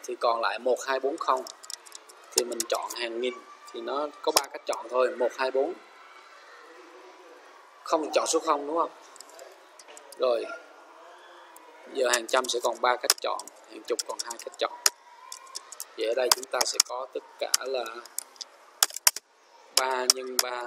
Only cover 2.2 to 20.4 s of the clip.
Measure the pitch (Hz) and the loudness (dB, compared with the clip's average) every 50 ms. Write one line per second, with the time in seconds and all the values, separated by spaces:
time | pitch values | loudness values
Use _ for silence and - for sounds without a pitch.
2.2 | - - - - 120 120 117 117 113 - - - - - - 123 120 113 113 117 | -20 0 2 2 2 2 0 -4 -2 0 -2 -2 -2 -4 -4 -4 -4 -4 -2 -2
3.2 | 123 123 123 120 - - - - - - - 120 117 120 131 143 151 147 143 - | -2 -2 -2 -4 -10 -18 -20 -20 -18 -12 -12 -8 -6 -4 -2 -2 -2 -4 -6 -2
4.2 | - 160 151 - - - - 139 - - 127 - - - 123 127 127 123 - 120 | -2 2 2 2 0 0 -6 -6 -4 -4 -4 -2 -4 0 2 4 4 4 2 0
5.2 | 123 113 - - 131 127 127 135 139 170 196 - - - - - - - - - | 0 0 0 0 -2 0 2 2 0 0 -2 -8 -14 -20 -20 -20 -20 -20 -20 -20
6.2 | - - - - - - - - - - - - - - - 185 - - - - | -20 -20 -20 -20 -20 -20 -20 -20 -20 -20 -20 -20 -20 -20 -20 -20 -20 -20 -20 -20
7.2 | - - - - - - - - - - - - - - 175 156 147 - - 123 | -20 -20 -20 -20 -20 -20 -20 -20 -20 -20 -20 -14 -2 0 2 2 2 2 2 2
8.2 | 117 - 165 160 156 160 147 143 143 147 160 170 151 139 - - - - - - | 2 4 2 2 4 4 2 2 2 0 0 0 0 0 -2 -10 -20 -20 -20 -20
9.2 | - - - - - - - - - - - - - - - - - - - - | -20 -20 -20 -18 -18 -18 -20 -20 -20 -20 -20 -20 -20 -20 -20 -20 -20 -18 -4 0
10.2 | 131 127 120 113 107 - - - - - - - - - - - - - - - | 2 2 2 2 -2 -4 -8 -12 -14 -18 -20 -20 -20 -20 -20 -20 -20 -20 -20 -20
11.2 | - - - - - - - - - - - - - 123 120 131 127 120 123 117 | -20 -20 -20 -20 -20 -20 -20 -20 -20 -20 -20 -20 -18 -8 0 2 4 6 6 4
12.2 | 113 - - 131 127 127 - 123 - 120 113 113 - 123 123 - - - - - | 4 4 2 2 2 2 0 0 0 0 0 2 2 2 2 2 2 0 0 2
13.2 | - 110 101 - - - - - - - 113 110 110 - 117 - - - 110 107 | 0 -2 -2 -2 -6 -10 -18 -20 -20 -18 -18 -12 -4 -2 -2 -2 -2 -4 -8 -8
14.2 | - 120 117 - - - - - - - - - - - - - - - - - | -8 -8 -10 -10 -10 -12 -4 -4 -4 -4 -4 2 2 2 2 2 -6 -20 -20 -20
15.2 | - - - - - - - - - - - - - - - 113 110 110 120 131 | -18 -18 -18 -18 -18 -16 -16 -16 -16 -14 -14 -16 -16 -14 -6 -4 -2 0 2 2
16.2 | 127 120 - 127 - - - 123 120 - - - - - 123 127 131 - - 143 | 2 2 2 0 0 -2 -2 0 0 2 0 0 -2 -2 -6 -8 -8 -8 -10 -10
17.2 | - - - - - - - - 113 135 135 123 117 113 113 120 117 - - - | -12 -12 -8 -8 -4 -2 -2 -4 -2 -4 -4 -4 -4 -6 -8 -12 -14 -12 -14 -14
18.2 | - - - - - - - - - - - - - - - - - - - - | -14 -14 -18 -20 -20 -20 -20 -20 -20 -20 -2 -2 -2 -2 -2 0 0 0 0 0
19.2 | - _ _ _ _ - - - - - - - 131 131 131 127 127 127 131 131 | -6 _ _ _ _ -20 -20 -20 -20 -2 0 2 2 2 2 4 4 2 2 2
20.2 | 127 127 127 123 | -2 -2 -2 0